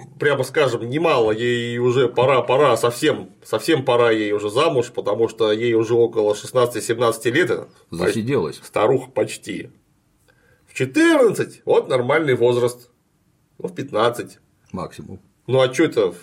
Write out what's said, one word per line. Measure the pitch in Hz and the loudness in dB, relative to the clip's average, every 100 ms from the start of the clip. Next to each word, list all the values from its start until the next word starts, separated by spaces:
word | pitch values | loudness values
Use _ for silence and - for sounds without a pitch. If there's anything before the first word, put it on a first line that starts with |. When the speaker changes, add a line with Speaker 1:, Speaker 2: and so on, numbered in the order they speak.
| - - | -16 -4
Speaker 1:
прямо | 147 131 | 0 0
скажем, | 127 156 135 117 113 | -2 0 0 -2 -4
немало, | 143 170 127 110 | -2 2 2 2
ей | 107 120 120 120 120 | 0 -2 -2 -4 -2
уже | 123 123 120 | 0 2 2
пора, | 120 131 131 | 2 2 2
пора, | 117 127 147 113 | 2 2 4 2
совсем, | 120 - 151 104 92 - | 0 0 0 -2 -6 -20
совсем | - 110 - 151 123 | -6 -4 0 0 2
пора | 120 120 | 2 4
ей | 110 104 | 2 0
уже | 104 104 | -2 -2
замуж, | 107 160 139 113 - | 0 0 0 -2 -4
потому | 95 117 113 | -4 0 -2
что | - 110 | 0 0
ей | 110 120 113 | 0 0 0
уже | 113 | 2
около | 120 117 113 104 | 2 2 2 0
шестнадцати-семнадцати | 104 - 127 120 - - 113 120 113 123 | -2 -4 0 0 -2 -4 0 0 0 0
лет, | 135 160 90 - _ _ | 0 0 -2 -6 _ _
Speaker 2:
Засиделась. | 85 90 113 110 135 78 - | -4 -2 -2 -2 -2 -4 -8
Speaker 1:
старуха | - - 107 131 - | -8 0 2 0 -2
почти. | - - - - 85 - - _ _ _ _ _ _ _ _ _ | -4 -4 -6 -12 -12 -14 -20 _ _ _ _ _ _ _ _ _
В | |
четырнадцать | - 131 302 330 311 233 147 117 - - | -8 -4 2 4 4 4 2 -6 -6 0
вот | 214 - | 0 0
нормальный | 131 123 151 156 | -2 0 0 0
возраст, | 117 120 123 120 - - _ _ _ _ _ _ - | 2 2 2 0 -4 -18 _ _ _ _ _ _ -14
ну, | 92 | -12
в | - | -10
пятнадцать. | - 104 117 - 95 - _ _ _ | -6 0 0 -2 -10 -18 _ _ _
Speaker 2:
Максимум. | 92 78 - 78 98 _ _ - | -12 -12 -14 -18 -18 _ _ -2
Speaker 1:
Ну, | 127 | 0
а | 127 | 2
чё | 131 156 | 2 0
это | - 95 | 2 0
в | 87 | -2